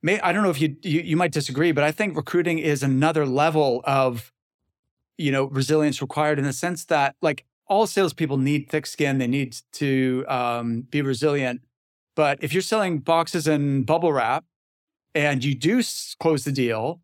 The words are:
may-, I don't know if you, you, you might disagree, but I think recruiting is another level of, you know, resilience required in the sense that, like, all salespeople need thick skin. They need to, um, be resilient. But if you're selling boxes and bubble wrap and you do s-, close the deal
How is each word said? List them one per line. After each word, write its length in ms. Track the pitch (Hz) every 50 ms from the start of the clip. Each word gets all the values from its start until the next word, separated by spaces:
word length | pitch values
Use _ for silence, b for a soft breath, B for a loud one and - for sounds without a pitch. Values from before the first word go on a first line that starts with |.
| -
may-, 180 | 156 196 208
I 120 | - 185 170
don't 100 | 202 214
know 80 | 190
if 100 | 165 135
you, 160 | 151 151 139 - -
you, 180 | 180 147 165 170
you 140 | - 156
might 160 | 165 180 175 135
disagree, 400 | 156 139 - 131 131 160 175 160
but 120 | 143 143
I 80 | 151 151
think 240 | - 214 208 160
recruiting 420 | 156 147 - - 175 170 175 165 160
is 240 | 156 160 147 135 139
another 440 | 135 135 131 143 160 165 156 147
level 560 | 135 127 135 147 165 156 156 151 135 120 123 -
of, 480 | - 139 135 135 131 120 117 - - _ _ _ _ _ _ _ _ _ _ _ _ _ _ _ _ _ -
you 120 | - 143
know, 140 | 135 135 135
resilience 560 | 135 139 135 135 127 156 156 151 151 135 -
required 380 | 143 135 - 147 151 151 151 143
in 60 | 139
the 60 | 143 131
sense 320 | - - 175 180 165 -
that, 280 | _ 175 147 139 139 - _
like, 240 | - 160 143 - _ _ _ _ _
all 200 | _ 196 202 226
salespeople 520 | 202 - 208 196 165 - - 165 143 139 135
need 300 | 131 139 147 147 147 -
thick 160 | - 156 147
skin. 320 | - - - 147 139 135 135
They 80 | 127
need 300 | 120 127 139 139 123 117 - - _ -
to, 520 | - 147 143 135 131 131 131 127 131 135 -
um, 540 | 135 127 123 120 120 120 120 117 117 117 127
be 200 | - - 147 143
resilient. 580 | 135 131 117 147 156 143 143 135 127 123 123 _ _ _ _ _ _ _ _ _ _ _
But 240 | - 156 143 143 143 -
if 100 | 143 143
you're 80 | 185 185
selling 360 | - 220 220 208 185 170 151
boxes 480 | 135 160 165 165 165 - - 175 151
and 400 | 156 156 147 143 143 139 135 131
bubble 260 | 113 156 170 170 170 147
wrap 320 | 135 120 113 127 156 - _ _ _ _ _ _ _ _ _ _ _ _ _ _
and 280 | 156 147 147 143 135 120
you 120 | 143 139
do 240 | 117 123 160 220 254
s-, 360 | 226 - - - - - - _
close 240 | - 165 160 143 -
the 80 | 147 139
deal 480 | 135 127 117 113 110 110 139 175 180